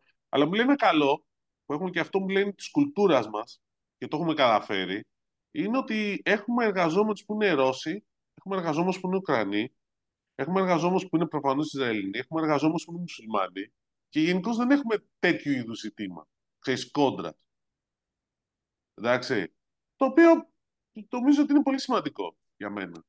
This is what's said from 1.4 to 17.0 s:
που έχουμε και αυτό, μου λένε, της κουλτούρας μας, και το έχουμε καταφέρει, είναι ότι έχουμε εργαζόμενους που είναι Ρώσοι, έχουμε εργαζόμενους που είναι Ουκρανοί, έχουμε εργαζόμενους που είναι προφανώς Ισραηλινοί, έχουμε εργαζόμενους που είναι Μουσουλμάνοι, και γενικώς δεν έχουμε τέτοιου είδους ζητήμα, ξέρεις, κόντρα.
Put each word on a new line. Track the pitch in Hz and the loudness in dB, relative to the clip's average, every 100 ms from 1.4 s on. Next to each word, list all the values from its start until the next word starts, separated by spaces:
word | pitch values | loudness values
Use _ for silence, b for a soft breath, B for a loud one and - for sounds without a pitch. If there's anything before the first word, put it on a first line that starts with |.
| _ _ - | _ _ -8
που | |
έχουμε | 147 185 | -6 -4
και | 170 | -4
αυτό, | 156 196 | -2 -2
μου | 190 | -2
λένε, | 190 202 | 0 -2
της | 196 - | -4 -4
κουλτούρας | - 143 185 202 139 110 | 0 0 2 4 4 0
μας, | 107 113 - _ _ _ - | -6 -10 -16 _ _ _ -14
και | 123 | -8
το | 151 | -4
έχουμε | 170 | -2
καταφέρει, | 147 127 104 - 98 90 101 - _ _ _ _ | 2 4 4 2 -4 -2 -6 -8 _ _ _ _
είναι | - 190 262 | -6 -2 -2
ότι | 262 220 208 190 - | -2 -4 -4 -2 0
έχουμε | 202 - 233 220 | 0 0 0 0
εργαζόμενους | 190 170 175 214 202 - | 2 0 2 0 -2 -6
που | |
είναι | 214 202 | -2 2
Ρώσοι, | 147 131 131 156 196 - _ _ | 4 2 0 -6 -8 -10 _ _
έχουμε | _ 185 190 | _ -6 -4
εργαζόμενους | 170 151 180 185 | -2 0 0 -2
που | 185 | -2
είναι | 190 | -2
Ουκρανοί, | 185 127 98 104 120 _ _ _ _ _ _ - | 0 0 0 -2 -2 _ _ _ _ _ _ -8
έχουμε | 135 190 | -2 0
εργαζόμενους | 185 170 175 185 185 | 2 2 2 0 0
που | 160 | -2
είναι | 165 | -2
προφανώς | 151 139 135 156 | -2 0 0 -2
Ισραηλινοί, | 139 123 110 98 107 | -2 -2 -2 -4 -6
έχουμε | - 160 | -6 -2
εργαζόμενους | 156 143 156 165 | 0 2 2 -2
που | - | -6
είναι | 170 | -12
Μουσουλμάνοι, | 175 - 110 104 92 92 104 _ _ _ _ | -12 -12 -6 -4 -4 -6 -14 _ _ _ _
και | 151 | -2
γενικώς | 160 185 180 226 | 0 0 -2 -2
δεν | 247 | 2
έχουμε | 285 226 208 - _ | 2 2 -4 -6 _
τέτοιου | 180 160 143 | 0 0 -2
είδους | 131 113 110 | -4 -4 -10
ζητήμα, | 107 - 98 87 76 _ _ _ | -12 -10 -10 -12 -18 _ _ _
ξέρεις, | - 123 - | -4 -4 -4
κόντρα. | - | -2